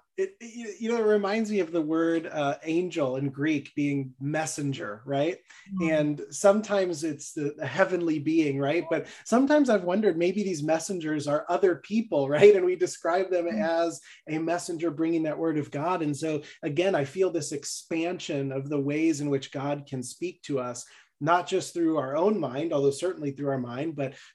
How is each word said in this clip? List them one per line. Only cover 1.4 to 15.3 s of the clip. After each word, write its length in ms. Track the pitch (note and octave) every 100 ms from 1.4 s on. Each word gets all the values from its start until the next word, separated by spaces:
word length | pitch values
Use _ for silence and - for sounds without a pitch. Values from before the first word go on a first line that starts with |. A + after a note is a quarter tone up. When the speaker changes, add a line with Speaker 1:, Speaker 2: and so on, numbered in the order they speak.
| G#3
Speaker 1:
me 120 | G#3
of 100 | E3
the 100 | E3+
word, 460 | D3+ D#3+ E3 E3 D#3+
uh, 280 | D3+ C#3 D3+
angel 520 | D#3+ E3 F3+ E3 C3 C3
in 140 | C#3
Greek 420 | C3+ D#3 D3 C3+
being 400 | D3 C#3+ C#3 C3+ C3
messenger, 840 | C#3 D#3 D3+ - C#3+ C3+ G#2+ G#2 C3+
right? 320 | C#3 D#3+ F#3+ _ - G3 F#3+
Speaker 2:
Mm. 180 | E3 D#3
Speaker 1:
And 220 | D3 D3 C#3
sometimes 760 | C#3+ G3+ G#3 G#3 G3+ F3+ D3+ D#3+
it's 260 | - -
the, 240 | D#3+ C#3+ D3+
the 80 | C3+
heavenly 540 | F3 F#3+ F3+ E3+ D#3
being, 400 | C#3+ D#3+ D3+ C#3
right? 240 | C#3 E3+ -
But 180 | D#3+ - -
sometimes 460 | - A#3 C#4 D4+ B3
I've 160 | G#3 F3
wondered, 320 | G3 G#3 D#3+
maybe 260 | F3 G3
these 180 | F#3+ D#3
messengers 640 | D#3 D#3+ F3+ F#3 D#3 D3+ C#3+
are 200 | D3+ D#3+
other 300 | F3+ F#3+ D#3+
people, 500 | - A3 A3 D#3 C3+
<laughs> 60 | D3
right? 180 | G3+
And 120 | G3 F3+
we 100 | F3
describe 560 | F3 - E3 F#3 F#3
them 140 | F3+ E3+
Speaker 2:
Mm. 180 | - D#3+
Speaker 1:
as 360 | E3 E3+ D3 - - -
a 100 | D#3+
messenger 520 | E3 F3 - E3 E3
bringing 320 | D3 D#3+ E3
that 160 | D#3